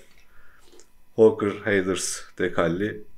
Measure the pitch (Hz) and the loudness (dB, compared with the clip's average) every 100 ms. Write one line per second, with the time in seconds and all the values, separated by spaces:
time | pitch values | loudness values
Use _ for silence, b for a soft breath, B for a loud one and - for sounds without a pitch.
0 | - - b b b b b b - - | -20 -20 b b b b b b -20 -20
1 | - - 110 107 101 98 110 101 92 90 | -6 6 6 6 -2 -2 0 0 2 -2
2 | - - - - 92 85 85 87 104 107 | -4 -8 -10 -4 -2 0 0 0 -4 -6
3 | - | -14